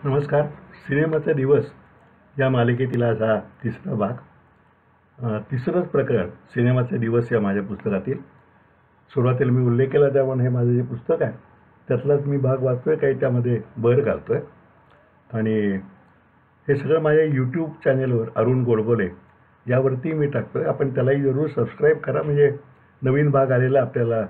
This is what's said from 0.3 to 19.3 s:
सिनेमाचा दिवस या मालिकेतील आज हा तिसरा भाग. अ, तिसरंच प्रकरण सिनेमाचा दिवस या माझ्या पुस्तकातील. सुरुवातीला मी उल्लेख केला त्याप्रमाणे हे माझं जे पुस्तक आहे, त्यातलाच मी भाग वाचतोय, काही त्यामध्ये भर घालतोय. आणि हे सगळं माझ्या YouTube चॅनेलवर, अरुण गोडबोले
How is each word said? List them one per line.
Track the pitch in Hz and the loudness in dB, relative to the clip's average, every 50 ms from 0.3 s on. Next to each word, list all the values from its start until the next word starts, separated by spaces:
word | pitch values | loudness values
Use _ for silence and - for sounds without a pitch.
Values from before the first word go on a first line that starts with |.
| 147 143 151 147 - - - - - - - - | 0 0 0 -2 -6 -14 -20 -20 -20 -20 -8 -4
सिनेमाचा | 139 143 156 160 156 156 147 - | -2 0 0 0 0 -2 0 0
दिवस | 156 139 131 135 147 127 - - - - - - _ - _ _ _ _ _ _ _ 139 | 0 0 4 4 4 2 2 -4 -12 -20 -20 -20 _ -20 _ _ _ _ _ _ _ -2
या | 135 131 | 0 0
मालिकेतील | 131 123 120 120 120 123 131 123 120 120 | 2 2 2 2 2 0 -2 -2 0 0
आज | 120 117 110 107 | 0 0 0 0
हा | 110 110 110 101 - - - _ - | 0 0 0 0 -2 -8 -20 _ -8
तिसरा | 117 - - - 190 135 | -8 -8 -8 -8 -6 -4
भाग. | 107 101 101 123 - - - _ _ _ _ _ _ _ _ _ _ _ _ _ _ _ _ _ - | -2 -2 -4 -4 -8 -14 -20 _ _ _ _ _ _ _ _ _ _ _ _ _ _ _ _ _ -8
अ, | 127 117 107 107 104 - | -6 -4 -4 -6 -6 -6
तिसरंच | 139 123 - 185 180 180 175 | -8 -6 -4 -2 -2 -2 -4
प्रकरण | 180 - 143 131 - 127 107 90 - | 0 -2 -2 0 0 0 -2 -2 -4
सिनेमाचा | - - _ _ - 123 120 123 127 127 123 120 196 | -10 -16 _ _ -4 0 2 2 2 2 0 -2 -2
दिवस | 120 117 113 113 120 120 - | -4 -2 0 0 0 0 2
या | 120 113 | 0 0
माझ्या | 101 98 98 101 | 0 0 -2 -2
पुस्तकातील. | 95 98 101 - - 110 98 95 - - - - - - _ - _ _ _ _ _ _ _ _ _ _ _ _ _ _ | -4 -6 -10 -8 -6 -4 -4 -4 -4 -6 -8 -8 -10 -18 _ -20 _ _ _ _ _ _ _ _ _ _ _ _ _ _
सुरुवातीला | - 135 120 127 123 123 139 127 | -2 0 2 2 2 2 2 2
मी | 123 127 127 | 2 2 2
उल्लेख | 120 120 120 135 135 | 2 2 2 2 2
केला | - 143 143 139 | 4 4 4 4
त्याप्रमाणे | 135 139 135 131 131 127 | 4 2 2 2 0 0
हे | 123 127 | 0 0
माझं | 123 123 120 120 | 0 0 2 2
जे | 123 123 | 2 0
पुस्तक | 127 123 120 117 - - 165 151 | 0 -2 -8 -12 -4 -4 -2 -2
आहे, | 151 - - - - - - _ _ _ _ _ _ - | -2 -4 -6 -10 -18 -20 -20 _ _ _ _ _ _ -4
त्यातलाच | 135 120 123 143 147 143 143 | -4 -2 2 0 0 0 2
मी | 143 143 | 0 -2
भाग | 139 127 127 131 127 | 0 0 0 0 0
वाचतोय, | 131 131 127 123 - - 156 | 0 0 -2 0 0 -2 -2
काही | - 143 139 135 | 0 0 0 0
त्यामध्ये | 131 135 131 123 123 117 123 120 110 101 - - | 0 0 0 0 0 0 0 -2 -2 -4 -8 -10
भर | - 110 117 123 113 | -2 2 2 4 4
घालतोय. | - 110 85 76 - - 113 156 - - - - _ _ _ _ _ _ _ _ _ _ _ _ _ _ | 2 0 -2 -4 -2 -4 -4 -4 -4 -8 -20 -20 _ _ _ _ _ _ _ _ _ _ _ _ _ _
आणि | 120 113 110 110 110 107 104 101 98 95 95 - - - - _ _ _ _ _ _ _ _ _ _ _ _ - | -6 -4 -2 0 0 0 0 0 -2 -4 -6 -10 -20 -20 -20 _ _ _ _ _ _ _ _ _ _ _ _ -2
हे | 139 | -2
सगळं | 143 - 135 156 160 | -2 0 0 0 0
माझ्या | 156 151 151 156 160 | 2 2 4 4 4
YouTube | 156 143 131 131 123 123 165 165 156 151 - - | 2 2 0 -2 -2 -2 -4 -6 -6 -8 -4 -2
चॅनेलवर, | 156 131 131 131 131 123 113 113 117 - | 0 0 0 0 0 0 -2 -2 -2 -2
अरुण | - 110 120 127 127 | 0 2 2 2 2
गोडबोले | 123 120 117 110 107 113 120 107 98 87 87 - - _ | 2 2 0 0 2 0 0 0 0 -4 -6 -12 -20 _